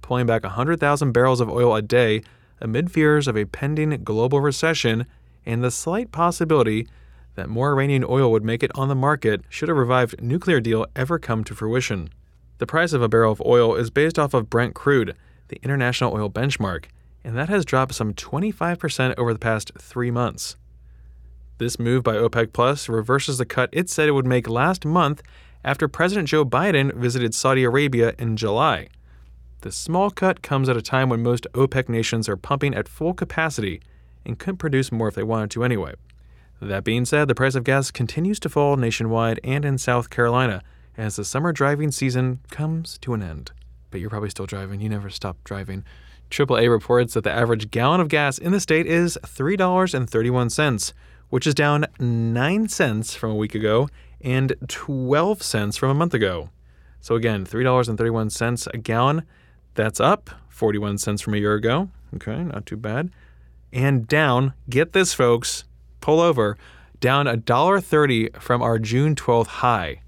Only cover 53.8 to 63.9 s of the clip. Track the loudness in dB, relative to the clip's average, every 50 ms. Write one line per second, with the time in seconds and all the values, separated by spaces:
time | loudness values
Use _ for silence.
53.8 | 2 0 -4 -16 -20 -20 -20 -10 -6 -2 0 0 0 0 -2 -4 -6 -12 -10 -10
54.8 | -6 -6 -4 -4 0 2 2 2 2 2 0 -2 -4 -2 -2 0 0 0 -2 0
55.8 | 0 0 2 2 0 0 2 2 2 2 0 -2 -8 -10 -16 _ -20 -20 -20 -20
56.8 | -20 -20 -20 -20 -4 -2 -2 2 2 0 0 0 -4 -4 -4 0 0 2 2 2
57.8 | 2 0 0 -2 0 0 0 0 -2 -4 -2 -2 -2 -2 -2 -4 -6 -8 -10 -10
58.8 | -4 -2 0 2 2 2 0 0 -4 _ _ _ _ _ _ -20 _ _ -4 -2
59.8 | -2 -2 0 2 2 2 2 0 -2 -16 -20 -20 -20 -20 -8 -2 -2 0 0 0
60.8 | -2 -4 -4 -4 -4 -4 -4 -4 -4 -4 -2 0 0 0 0 0 2 2 0 0
61.8 | 0 -4 -8 -18 -20 -14 -14 -12 -8 -8 -6 -6 -6 -6 -8 -10 -10 -10 -12 -8
62.8 | -6 -6 -4 -4 -4 -6 -8 -14 -20 -20 -20 -20 -20 -20 -20 -20 -20 -10 -4 0
63.8 | 2 2